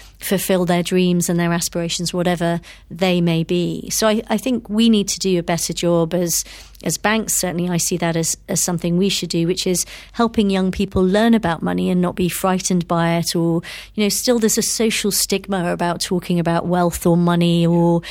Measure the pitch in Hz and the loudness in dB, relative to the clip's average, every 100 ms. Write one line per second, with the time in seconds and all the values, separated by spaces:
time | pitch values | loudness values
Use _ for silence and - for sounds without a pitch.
0 | - - - 185 - 185 180 175 175 185 | -20 -14 -4 -2 0 0 2 0 2 2
1 | 180 175 170 170 170 170 - 175 170 - | 2 2 0 0 0 0 -2 -6 -6 -4
2 | 170 180 175 175 170 170 - - - 165 | -4 -2 0 0 0 -2 -6 -20 -16 -2
3 | 185 180 170 165 165 175 165 156 - - | 0 2 2 0 0 -2 -2 -6 -6 0
4 | 220 214 - 220 269 233 - 208 233 214 | 2 0 -2 -4 -2 -4 -2 2 4 4
5 | 196 - 190 175 170 170 - 165 170 170 | 2 -2 0 0 0 -2 -2 -2 2 2
6 | 165 175 175 - - - - - 175 - | 2 0 -2 -2 -6 -14 -20 -10 -6 -2
7 | 208 220 208 - 180 170 180 170 - 170 | 0 -2 -2 -4 -2 -4 -2 -2 -2 -2
8 | 170 165 160 - - 190 - 170 175 175 | -2 0 -2 -6 -4 -4 -2 -2 0 0
9 | 196 - 170 170 165 165 185 175 - - | 0 0 -2 -2 0 -2 -2 -2 -4 -12
10 | - - 233 233 202 190 185 185 196 190 | -14 -2 0 2 2 2 0 -2 -2 0
11 | 185 208 233 226 175 165 180 180 185 180 | 2 4 4 4 2 -2 -2 -2 0 0
12 | 180 - 175 - 190 185 - 180 160 170 | 0 0 -2 0 0 0 0 -2 0 0
13 | 170 170 165 175 170 165 - - - - | 2 0 -2 0 0 0 -4 -16 -12 -2
14 | 208 - 254 240 214 220 202 - 226 - | -2 0 0 2 2 0 -2 0 0 0
15 | 208 - - 196 196 196 175 175 175 170 | -2 -2 -2 -2 -2 -2 -2 0 -2 -2
16 | - 180 - 175 170 170 175 180 170 - | -2 -4 0 0 2 0 0 2 2 2
17 | 175 170 175 175 170 170 170 170 170 170 | 2 4 4 4 4 4 4 4 4 2
18 | - | -2